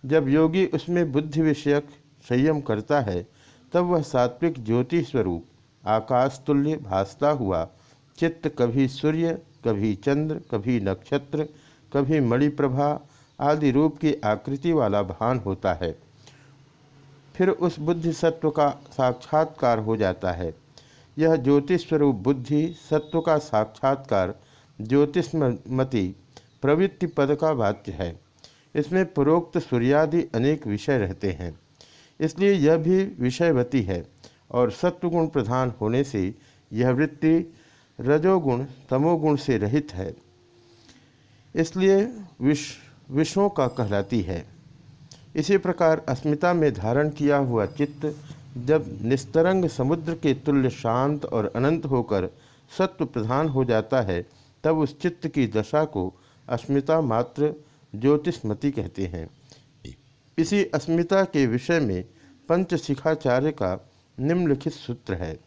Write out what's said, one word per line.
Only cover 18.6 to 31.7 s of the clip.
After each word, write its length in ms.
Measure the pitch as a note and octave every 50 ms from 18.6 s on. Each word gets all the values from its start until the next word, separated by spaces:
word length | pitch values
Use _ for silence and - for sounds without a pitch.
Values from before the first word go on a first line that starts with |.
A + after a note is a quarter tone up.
| D3 C#3+
साक्षात्कार 1080 | C#3 - - - - - C3+ B2+ A#2+ B2 - - - D#3 D#3+ D#3 D#3+ - - B2 A#2 A2
हो 180 | G#2+ G#2+ A2+ G#2+
जाता 340 | G#2 F#2+ F#2 - - F#2
है। 240 | F2 E2+ F2 E2 D#2+ - _ _ _ - - _ _ - - _ _ -
यह 180 | D#3 E3 D#3+
ज्योतिष 540 | D#3+ A#2+ C3+ C#3+ C#3+ C#3+ C#3+ F#3 E3+ F3 -
स्वरूप 260 | D#3+ D3+ D3 C#3+ C3+
बुद्धि 600 | G2+ F#2 - C#3+ C3 B2 A2+ D3 D3 D3+ E3 E3+ - - -
सत्व 320 | D#3 D#3 D3+ - - E3
का 160 | E3 E3+ D#3 D3+
साक्षात्कार 1000 | D3+ - - G#2+ A2 A2 - - - C3+ C#3 C3+ C3+ - A#2 G2 F#2 F2+ G2+ - - _ _ - _ _ _ _
ज्योतिषमती 1300 | A2 A2 C3 C#3+ D3 D3 D3 F3+ E3 - - E3 D3 B2+ - - - - B2+ C3 C3 C3 C3 A2+ F#2+ F#2 F#2+ - - _ _ - _ _ _ _
प्रवृत्ति 460 | - C3+ D3 D#3+ F#3+ F#3+ G3 - F#3 E3
पद 280 | - - C#3+ C#3 D3
का 160 | C#3+ - D#3
वाक्य 400 | D#3 C3 A2+ G2+ G#2+ - - -
है। 280 | F#2 D#2 F#2+ E2+ E2 - _ _ _ _ _ - _ _ _ _ _
इसमें 380 | D#3 D3 D3 E3 F#3 F#3+ F3+ -
पूर्वोक्त 440 | - C#3 C#3+ D#3+ F3 E3+ E3 - -
सूर्यादि 680 | C3 - - A#2+ A#2 B2+ C#3 D3 D#3 D#3+ D#3+ E3+ D#3+ - -
अनेक 320 | A#2 A#2+ C#3 D#3 D3+ - A2+
विषय 300 | G#2 G#2 - - C#3 B2+
रहते 340 | G#2 F#2 F#2+ - - G2
हैं, 280 | F2+ D2 F2+ E2+ D#2 - _ _